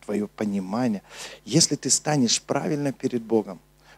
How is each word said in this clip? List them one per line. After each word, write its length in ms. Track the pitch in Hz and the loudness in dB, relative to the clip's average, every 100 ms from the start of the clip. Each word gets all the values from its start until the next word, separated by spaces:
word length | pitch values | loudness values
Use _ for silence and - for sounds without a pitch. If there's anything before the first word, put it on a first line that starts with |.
| - | -4
твоё 220 | 104 101 | -4 -2
понимание. 720 | - 104 98 92 110 127 98 - - - - - | -4 -2 -2 -2 0 0 -2 -6 -16 -14 -14 0
Если 300 | 123 - 147 | 2 2 0
ты 140 | 135 | 0
станешь 520 | - 147 151 220 - | 0 2 2 4 2
правильно 520 | - 135 170 147 143 | 0 -2 0 -2 -2
перед 280 | 123 131 123 | -2 -2 -2
Богом, 380 | 113 113 101 85 _ _ - | 0 0 0 -8 _ _ -20